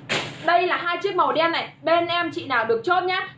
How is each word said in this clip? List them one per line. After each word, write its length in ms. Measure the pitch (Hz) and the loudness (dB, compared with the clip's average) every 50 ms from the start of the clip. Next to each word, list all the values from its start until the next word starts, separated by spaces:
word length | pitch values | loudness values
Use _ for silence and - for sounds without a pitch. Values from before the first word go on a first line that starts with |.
| - - - - - - - - - | -8 -6 -6 -4 -6 -8 -10 -6 0
Đây 220 | - 349 349 381 | 2 2 4 4
là 100 | 349 294 | 2 0
hai 200 | - - 339 349 | -2 -2 -4 -4
chiếc 200 | 349 - 403 359 | -2 -2 -2 2
màu 160 | 349 311 269 254 | 2 2 2 2
đen 200 | 294 330 330 330 | 2 2 2 0
này, 160 | 277 - - - - - | -2 -4 -6 -10 -6 0
bên 240 | 311 330 339 339 | 2 2 2 2
em 240 | 339 339 349 339 320 | 2 0 -2 -2 -2
chị 160 | - 339 - | -4 -6 -6
nào 180 | 277 262 233 220 | -2 0 0 2
được 160 | 226 226 226 226 | 2 0 0 2
chốt 160 | 359 349 370 | 2 2 2
nhá, 280 | 359 370 370 381 381 - - | 2 0 -2 -2 -4 -6 -10